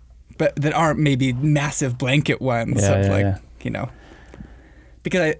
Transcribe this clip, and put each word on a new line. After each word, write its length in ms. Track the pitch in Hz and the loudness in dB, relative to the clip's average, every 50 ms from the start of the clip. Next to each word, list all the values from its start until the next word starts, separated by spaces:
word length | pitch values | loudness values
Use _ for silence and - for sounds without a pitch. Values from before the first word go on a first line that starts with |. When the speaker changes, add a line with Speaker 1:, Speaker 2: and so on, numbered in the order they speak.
| - - - - - - - - | -20 -20 -20 -20 -20 -14 -6 -4
Speaker 1:
but 160 | - - - | -2 -2 -2
that 180 | - 143 151 - | -2 -2 0 0
aren't 240 | 147 165 156 147 - | 2 2 2 2 2
maybe 340 | 156 143 139 127 147 170 123 | 0 0 2 2 0 0 0
massive 640 | 123 143 156 147 147 143 147 - - 147 131 123 123 | 0 0 2 2 2 0 -2 -2 -2 -2 -2 -2 -2
blanket 420 | 135 123 135 151 151 - 135 - | -2 0 2 2 2 0 0 -2
ones 420 | - 131 120 117 117 113 - 101 101 | 0 -2 0 0 0 0 0 2 2
Speaker 2:
Yeah, 100 | 98 98 | 2 4
Speaker 1:
of, 140 | 98 98 | 2 2
Speaker 2:
yeah, 60 | 98 98 | 2 2
Speaker 1:
like, 100 | 101 101 | 2 2
Speaker 2:
yeah. 120 | 98 98 - - - - - - | 0 -2 -4 -8 -14 -18 -12 -8
Speaker 1:
you 80 | 120 | -8
know, 180 | 110 98 104 123 - - - - - - - - - - - - - - - - - - - - - - - | -6 -6 -6 -8 -10 -14 -20 -20 -20 -20 -20 -20 -20 -20 -20 -20 -20 -20 -20 -20 -20 -20 -20 -20 -18 -12 -8
because 180 | 175 - 185 | -2 0 0
I, 140 | 165 156 151 - | 2 0 0 -4